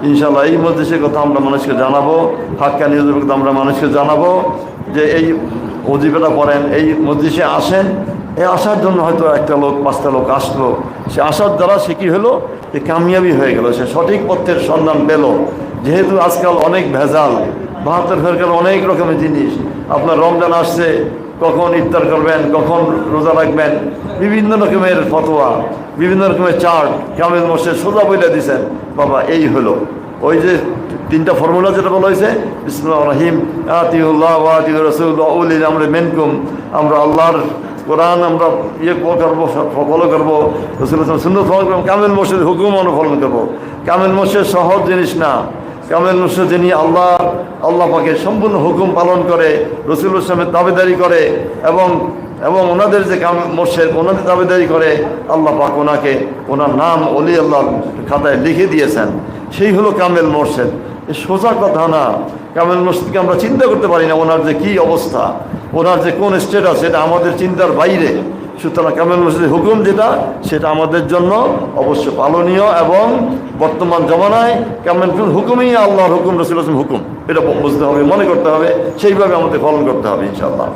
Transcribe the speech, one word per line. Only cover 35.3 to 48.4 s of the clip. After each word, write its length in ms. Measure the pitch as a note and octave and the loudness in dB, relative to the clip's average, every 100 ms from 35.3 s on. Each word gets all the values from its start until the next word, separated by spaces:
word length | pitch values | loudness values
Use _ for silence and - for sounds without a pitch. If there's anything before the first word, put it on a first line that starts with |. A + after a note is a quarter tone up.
উলিল 340 | D#3 E3+ D#3+ D#3 | 2 0 2 2
আমরি 220 | D#3 D3+ | 0 0
মিনকুম, 580 | D#3 E3+ D3+ D3+ - - - - | 0 0 0 -2 -2 -6 -10 -6
আমরা 240 | E3+ D3+ D3+ | -2 0 2
আল্লাহর 420 | D3+ D#3 E3 G3+ - - - - - | 2 2 2 2 -2 -8 -10 -12 -4
কোরআন 360 | D#3 E3+ F3 | 0 2 2
আমরা 220 | F3 E3 E3 E3+ - - | 0 2 0 0 -4 -4
ইয়ে 120 | E3 | -2
করবো, 520 | F3 D#3+ E3+ E3 D#3+ D#3+ D3 D3 C3 | -2 0 0 0 0 -2 -2 -4 -2
ফলো 300 | C#3+ D#3+ E3+ | 0 2 2
করবো, 260 | D#3+ D#3 D#3 D3+ - - - | 2 2 2 0 -2 -8 -6
রাসূল 80 | C3 | -2
সাল্লাল্লাহু 80 | D#3 | 0
আলাইহি 0 | |
ওয়াসাল্লাম 240 | D#3 D#3 | 0 0
সুন্নাত 260 | E3 G3 F#3+ | 0 0 2
ফলো 180 | F#3+ F#3+ | 2 2
করবো, 180 | F#3 - | 0 0
কামিল 240 | G3 G#3 | 2 2
মোর্শেদ 300 | G3 F#3 F#3+ | 2 0 0
হুকুম 340 | E3 E3+ G3+ G3 | 0 2 2 2
অনুসরণ 440 | F3+ D3+ D#3 C#3+ | 0 0 0 0
করবো। 260 | C3+ A#2 A2 - - - - | 0 -2 -4 -6 -12 -10 -2
কামিল 260 | F3 F#3+ | 0 2
মোর্শেদ 320 | F#3+ G3 G3+ | 2 2 2
সহজ 440 | F#3+ F#3 F3 G3 F3 | 0 0 2 2 2
জিনিস 280 | F#3 F3 E3+ | 0 0 0
না, 160 | D#3+ B2 - - - - - | 0 0 -4 -10 -14 -14 -2
কামিল 260 | E3 F3 F#3 | 0 2 2
মোর্শেদ 320 | F3 E3 F#3 | 0 0 0
যিনি 260 | F3 F3 | 2 2
আল্লাহ, 440 | D#3+ D#3+ F3 F3+ F3 F3 - - - D3 | 2 2 2 4 2 0 -4 -10 -4 -2
আল্লাহ 260 | E3 E3+ | 2 2
পাকের 240 | E3 D3+ D#3 | 2 0 0
সম্পূর্ণ 400 | F3+ G#3+ | -2 0